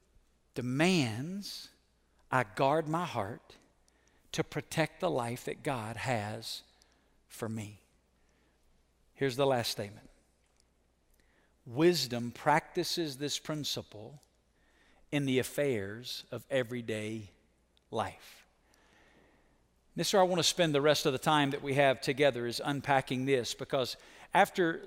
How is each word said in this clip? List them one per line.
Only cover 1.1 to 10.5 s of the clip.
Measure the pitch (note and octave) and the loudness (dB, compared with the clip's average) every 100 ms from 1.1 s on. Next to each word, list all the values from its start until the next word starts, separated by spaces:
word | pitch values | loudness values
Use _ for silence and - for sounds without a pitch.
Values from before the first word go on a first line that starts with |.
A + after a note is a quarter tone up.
| G#2+ D#3+ G3 F#3+ - - _ _ _ _ _ - | -2 -6 -8 -10 -12 -16 _ _ _ _ _ -2
I | C3 A#2+ - | 0 0 2
guard | C3+ D#3+ D3+ | 2 2 0
my | E3 | -2
heart | E3+ A#2+ G2 D3+ - - _ _ _ _ _ _ _ | -4 -4 -6 -8 -16 -20 _ _ _ _ _ _ _
to | - | -6
protect | - D#3 - - D#3 - | -4 -6 -4 -2 -2 -2
the | F3+ | -2
life | C3+ A#2 B2 | -2 -2 -6
that | - - | -8 -8
God | D3+ B2+ G#2+ A#2 | -4 -4 -6 -6
has | C3 A#2 G#2 A2+ - - - _ _ _ _ _ _ | -2 -2 -2 -8 -10 -12 -14 _ _ _ _ _ _
for | - A2 | -10 -8
me. | A2+ G#2 G2+ _ _ _ _ _ _ _ _ _ _ _ _ _ | -8 -10 -16 _ _ _ _ _ _ _ _ _ _ _ _ _
Here's | - C#3 B2 | -4 -2 0
the | C3+ | 2
last | B2 A2 | 2 -2
statement. | - G2+ A2 - _ _ _ _ | -6 -8 -12 -20 _ _ _ _